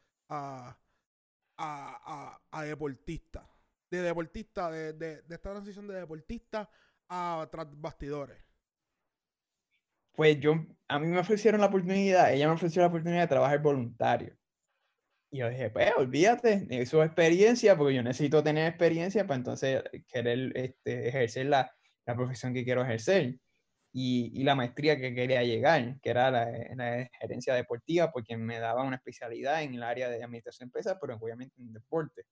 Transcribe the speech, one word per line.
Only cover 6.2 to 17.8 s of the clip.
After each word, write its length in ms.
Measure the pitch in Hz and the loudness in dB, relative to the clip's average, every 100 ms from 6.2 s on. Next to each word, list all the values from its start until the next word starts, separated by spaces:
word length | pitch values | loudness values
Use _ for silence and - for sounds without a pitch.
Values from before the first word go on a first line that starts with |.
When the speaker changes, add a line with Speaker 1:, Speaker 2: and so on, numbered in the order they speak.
| - 233 - 214 202 _ _ _ - | -12 -14 -8 -8 -8 _ _ _ -12
Speaker 1:
a 380 | 180 175 165 156 | -6 -4 -4 -6
tras 160 | 160 156 143 | -10 -12 -12
bastidores. 600 | 156 - 143 147 135 - - _ _ _ _ _ _ _ _ _ _ _ _ _ _ _ _ | -12 -10 -8 -8 -10 -14 -20 _ _ _ _ _ _ _ _ _ _ _ _ _ _ _ _
Speaker 2:
Pues 260 | - 156 147 | 4 6 6
yo, 160 | 147 160 160 - - | 4 2 -2 -12 -4
a 120 | 143 | -2
mí 80 | 160 | 0
me 120 | 180 | 0
ofrecieron 400 | 180 208 214 208 | 2 2 4 6
la 80 | 196 | 4
oportunidad, 680 | 196 175 196 196 180 147 | 2 0 2 4 6 6
ella 140 | 135 151 | 6 2
me 60 | |
ofreció 280 | 165 175 175 | 2 0 4
la 60 | 175 | 4
oportunidad 340 | 170 165 175 | 2 0 2
de 60 | 165 | 2
trabajar 340 | 135 131 147 | 4 4 4
voluntario. 720 | 151 139 120 117 120 120 117 - _ _ _ _ _ _ _ _ _ | 2 2 -2 -2 0 0 -2 -16 _ _ _ _ _ _ _ _ _
Y 100 | 135 | -6
yo 100 | 117 | -4
dije, 200 | 127 117 | -4 -4
"Pues, 220 | 113 151 233 | 0 2 2
olvídate, 680 | 135 139 190 240 233 202 - | 2 4 4 4 2 2 0
eso 340 | 127 117 156 | -4 2 4
es 40 | 156 | 4
experiencia, 680 | 160 165 175 208 240 208 | 4 4 8 6 6 6
porque 180 | 175 | 6